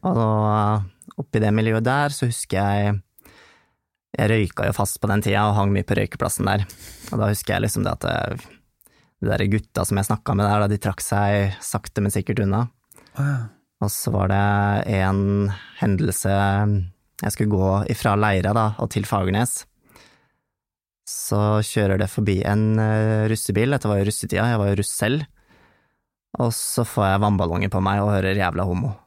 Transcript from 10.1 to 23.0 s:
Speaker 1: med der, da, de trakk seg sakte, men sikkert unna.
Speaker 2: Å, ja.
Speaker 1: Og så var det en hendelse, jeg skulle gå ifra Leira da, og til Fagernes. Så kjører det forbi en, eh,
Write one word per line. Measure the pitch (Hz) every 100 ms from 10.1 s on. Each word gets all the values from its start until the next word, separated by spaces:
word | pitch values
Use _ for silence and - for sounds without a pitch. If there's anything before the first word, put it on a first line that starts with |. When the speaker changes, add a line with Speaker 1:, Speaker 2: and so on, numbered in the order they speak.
| 107 - 98
Speaker 1:
med | 101
der, | 104
da, | 104
de | 104
trakk | - 95
seg | - 101 101 101 98 95
sakte, | - 98 - -
men | 101
sikkert | 107 98 104
unna. | 101 101 117 _ _ - - -
Speaker 2:
Å, |
ja. | 139 139 110 - _ _
Speaker 1:
Og | 101
så | - -
var | 104 95
det | 98 101 101 101 101 -
en | 101 95 98 98 101 98 95 - -
hendelse, | - 95 147 92 95 98 98 98 104 101 90 - _ -
jeg | -
skulle | - 107
gå | 104 95 98 104
ifra | 110 - 101
Leira | 107 95 90
da, | 110 107 107
og | 117
til | - 101
Fagernes. | 104 95 98 123 - - _ _ - - _ _ _ _ _ _ _ _ _ -
Så | - - 104 104 107
kjører | 104 - 101 98
det | 101
forbi | - 104 95
en, | - 104 110 110
eh, | 110 107